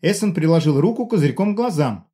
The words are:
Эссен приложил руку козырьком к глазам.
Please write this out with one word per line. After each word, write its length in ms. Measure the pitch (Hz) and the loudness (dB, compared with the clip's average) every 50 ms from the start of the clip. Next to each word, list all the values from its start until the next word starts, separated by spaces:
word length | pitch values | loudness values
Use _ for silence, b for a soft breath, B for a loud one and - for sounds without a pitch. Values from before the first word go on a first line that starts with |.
Эссен 340 | - 160 202 - 220 208 165 | 0 -2 -2 0 -2 -2 -2
приложил 460 | 175 156 160 165 165 156 151 147 135 | 0 2 2 2 4 2 2 2 2
руку 260 | 143 208 226 226 247 | 2 2 0 -2 -4
козырьком 480 | 220 233 202 151 147 127 - 190 208 202 | -2 0 2 2 2 0 0 -2 -2 -2
к 20 | |
глазам. 520 | 202 233 247 - 147 147 131 110 92 - _ | -2 -2 -4 -2 -2 -2 -2 -4 -8 -12 _